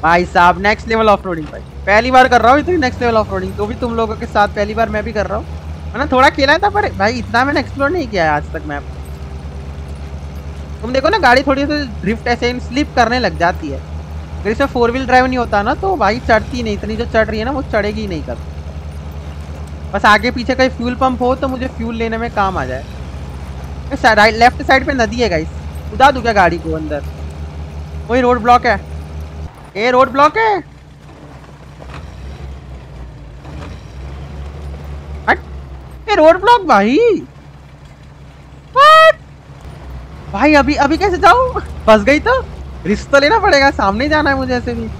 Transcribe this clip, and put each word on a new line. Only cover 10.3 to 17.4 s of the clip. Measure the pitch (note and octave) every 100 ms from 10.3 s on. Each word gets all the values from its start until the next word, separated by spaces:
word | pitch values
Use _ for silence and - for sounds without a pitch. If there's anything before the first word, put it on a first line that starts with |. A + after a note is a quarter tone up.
| - - - - -
तुम | A3
देखो | C4 C#4
ना, | G#4
गाड़ी | C#4 B3
थोड़ी | C4+ C4+ C#4+
सी | D4 C#4
drift | G3+ E3 A3+ -
ऐसे | A#3+ A#3+ B3
slip | - A#3+ C#4+ -
करने | A3+ B3
लग | A3 D#3+
जाती | E3+ F#3 D#3
है। | C3 - - - - - -
अगर | G3
इसमें | A3+ C#4
four | C4+ A#3
wheel | B3 C4
drive | B3+ B3+
नहीं | B3+
होता | A#3 G#3
ना, | G3+
तो | D4+ F#4+ F4+
भाई | G3+ A3+
चढ़ती | - A3 G#3 B3+
नहीं, | A3+ G3+
इतनी | - A3
जो | A#3+
चढ़ | A#3 A3
रही |
है | A3